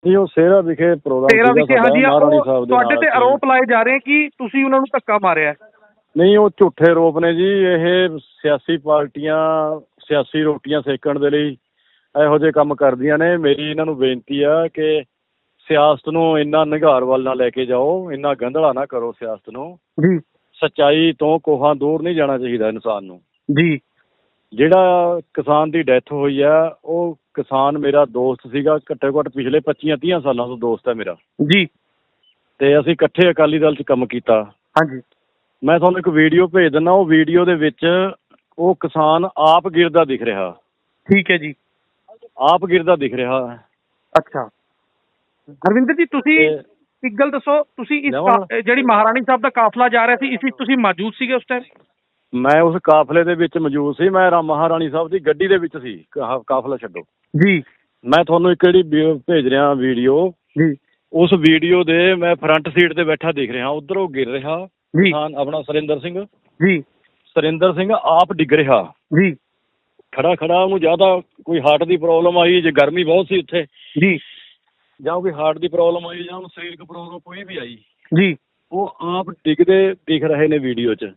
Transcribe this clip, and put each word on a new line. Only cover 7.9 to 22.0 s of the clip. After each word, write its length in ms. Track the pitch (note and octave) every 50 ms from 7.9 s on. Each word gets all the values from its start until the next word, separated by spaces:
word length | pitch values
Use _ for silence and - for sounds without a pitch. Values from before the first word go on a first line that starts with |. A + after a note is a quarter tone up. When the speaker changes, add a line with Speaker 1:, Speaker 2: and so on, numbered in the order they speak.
| F3+ F#3 F#3 F3+ D#3+ D3
Speaker 1:
ਸਿਆਸੀ 580 | - _ _ _ - D3+ D3 C3 _ - E3
ਪਾਰਟੀਆਂ 600 | D#3+ C#3 D3+ D3+ D3+ D3 C#3+ _ D3 D3 D#3 D#3 D#3 D#3 D#3+ D#3+ D#3+ D#3 D3+ D#3 D#3 C#3 _ _ _
ਸਿਆਸੀ 420 | - - D3+ D3 C3 - - D#3 D#3
ਰੋਟੀਆਂ 380 | D3+ D3+ C#3+ _ C3+ D3+ D3+
ਸੇਕਣ 380 | C#3 C#3+ C3+ B2+ - D#3 C#3+ C#3+
ਦੇ 120 | C#3+ C#3+
ਲਈ 260 | C#3+ D3 D3 D3 C3+ - _ _ _ _ _ _ _ _ _ _ _ C#3+ D3+
ਇਹੋ 140 | D3+ D3 D3+
ਜਿਹੇ 140 | C#3+ D#3+ C#3+
ਕੰਮ 220 | D3+ D3 D3 D3
ਕਰਦੀਆਂ 440 | C3 D3 C3+ B2+ B2+ B2+ D3+ D3+ D3+
ਨੇ। 180 | E3 E3+ F3
ਮੇਰੀ 340 | F3 D#3+ C#3+ C#3+ C#3+ D3+ D3+
ਇਹਨਾਂ 160 | D3+ D3+ D#3
ਨੂੰ 100 | D#3+ D#3
ਬੇਨਤੀ 460 | C3 C3 C3 B2+ B2 G#2+ _ C#3 C#3 C#3+
ਆ 260 | C#3+ D3+ E3 E3 E3 _
ਕਿ 280 | - D#3 D#3 D#3 D3+ C3 _ _ _ _ _ _ _ _ _ _ _ _ -
ਸਿਆਸਤ 400 | D#3+ D3 D3 D3+ D3 C3+ _ D#3
ਨੂੰ 300 | D#3 E3 E3 E3 D#3+ D3+
ਇੰਨਾ 260 | D3 D3 D3+ D#3 D#3+
ਨਿਘਾਰ 400 | D3+ D3+ D3+ D#3 D#3 C#3 B2+ B2+
ਵੱਲ 180 | B2+ C3 C3 B2+
ਨਾ 120 | C3 C3
ਲੈ 160 | B2+ B2+ B2
ਕੇ 160 | A#2 B2+ B2+
ਜਾਓ, 460 | A#2+ B2+ B2 C3 D3 F3 F#3+ F#3 F3 D3
ਇੰਨਾ 220 | C3+ C#3 D3 C#3
ਗੰਧਲਾ 380 | A#2+ A#2+ B2 C3+ D#3 D#3+ D3+ B2+
ਨਾ 140 | C3 C#3
ਕਰੋ 260 | C#3 - B2 A#2 A#2 A2+
ਸਿਆਸਤ 380 | _ A#2+ A2+ A2 G2+ _ -
ਨੂੰ। 280 | A2 B2 C#3 E3 F3+ F3+ _ _ _ - D3+ F3+
Speaker 2:
ਜੀ। 100 | F#3 D#3+ D3 _ _ _ _ _ _
Speaker 1:
ਸੱਚਾਈ 600 | _ - D3+ _ - D3 C#3+ D3 D#3 D#3+ E3 D3+ _
ਤੋਂ 220 | D3+ D3+ D#3 E3 _
ਕੋਹਾਂ 320 | - D3+ C3 C3+ D3 D3+
ਦੂਰ 280 | C#3 C#3 D3 D#3 D#3+